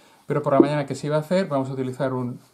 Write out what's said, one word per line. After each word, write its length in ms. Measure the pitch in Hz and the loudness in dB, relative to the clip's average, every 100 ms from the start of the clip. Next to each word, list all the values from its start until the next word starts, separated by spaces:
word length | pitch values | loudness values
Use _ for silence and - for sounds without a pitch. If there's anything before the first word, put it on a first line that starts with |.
| - _ - | -20 _ -4
pero 160 | 143 | -2
por 120 | 147 | 4
la 60 | 135 | 6
mañana 260 | 143 147 139 | 6 2 -4
que 100 | 127 | -6
sí 140 | 147 | -2
va 80 | 151 | -2
a 20 | |
hacer 280 | 151 185 170 | 0 -2 0
vamos 220 | 139 131 | -2 -2
a 40 | |
utilizar 400 | 131 131 127 135 | -4 -6 -4 -4
un 260 | 127 123 123 - | -2 -6 -8 -14